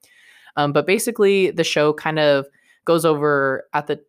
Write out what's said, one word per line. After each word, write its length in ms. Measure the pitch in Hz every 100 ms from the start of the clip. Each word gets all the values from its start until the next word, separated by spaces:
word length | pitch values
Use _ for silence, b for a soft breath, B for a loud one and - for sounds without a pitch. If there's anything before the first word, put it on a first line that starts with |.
| B B B B B -
Um, 160 | 147
but 140 | 147 -
basically, 640 | 214 240 220 202 196 180
the 140 | 165
show 280 | 160 - 151
kind 260 | 151 160 156
of 280 | 151 139 139 b b b -
goes 180 | 165
over 640 | 160 151 151 143 135 131 -
at 140 | 147 147
the, 120 | 147